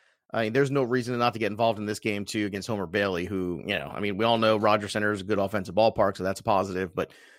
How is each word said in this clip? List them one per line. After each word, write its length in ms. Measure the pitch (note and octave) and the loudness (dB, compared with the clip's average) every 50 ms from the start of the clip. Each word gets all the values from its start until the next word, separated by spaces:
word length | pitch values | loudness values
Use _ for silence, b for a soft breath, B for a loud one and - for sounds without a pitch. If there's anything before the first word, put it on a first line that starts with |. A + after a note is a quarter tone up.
| _ _ _ _ _ _ - | _ _ _ _ _ _ -4
I 120 | A2+ A2+ | -2 -2
mean, 80 | A2 A2+ | 0 2
there's 180 | C3+ C#3+ C3+ C#3 | 2 2 2 2
no 100 | C#3+ C3 | 0 0
reason 340 | A2+ B2 B2+ A#2 A#2+ B2+ | 0 0 -2 -2 -2 -2
not 180 | A#2+ A#2+ A#2+ G#2+ | 0 0 0 0
to 40 | A2 | 0
get 140 | A2 G2+ G#2+ | -2 -2 0
involved 260 | G#2 A#2 A#2 A2 G#2 | 0 0 0 0 0
in 80 | G#2+ | -4
this 140 | G#2 G2+ - | -6 -6 -4
game, 240 | - A2+ G#2 G2+ G2+ | -2 -4 -2 -2 -6
too, 200 | - - A2 G#2 | -4 -4 -2 -2
against 200 | G2+ F#2+ G2 F#2 | -2 -4 -6 -6
Homer 200 | - A2+ G2+ F#2+ | -4 -4 -4 -4
Bailey, 380 | E2+ E2+ G#2+ G2+ G2 F#2 F2 F2 | -2 -2 0 0 0 0 -2 -4
who, 380 | F#2+ G#2 F#2+ F#2 F2+ F2 D2+ - | -4 -4 -4 -4 -4 -4 -6 -4
you 140 | F2 G2+ E2+ | -4 -4 -4
know, 100 | C#2+ C#2+ - | -4 -6 -8
I 60 | B1+ | -6
mean, 160 | G2+ G#2 G2+ | -4 -4 -2
we 80 | F#2 A2 | 0 2
all 120 | A#2 A#2 | 2 4
know 200 | A2+ A2+ A2 A2 | 4 4 4 4
Rogers 340 | G#2+ G#2+ G#2+ G#2 G#2+ G#2 G2 | 4 4 4 4 4 2 -2
Center 220 | - G#2+ G#2 G#2 G#2+ | -2 0 0 0 0
is 80 | G2 | -2
a 40 | F#2 | -2
good 140 | G2 G#2+ G2 | -2 0 0
offensive 380 | G2 G2 - G#2 F#2 G2 F2 | 0 0 -2 -4 -4 -2 2
ballpark, 400 | G2+ A2 A2+ G#2+ - G#2 G2 G2 | 4 4 4 4 4 2 2 2
so 80 | - F2+ | -2 -4
that's 160 | F#2+ G2 - | -4 -4 -4
a 20 | - | 0
positive. 500 | A2+ G#2 F#2+ G2 G2 F#2 F#2 F#2+ F2 - | 2 2 2 2 0 -2 -4 -4 -4 -2
But, 200 | - F2 - b b b b b | -4 -6 -6 b b b b b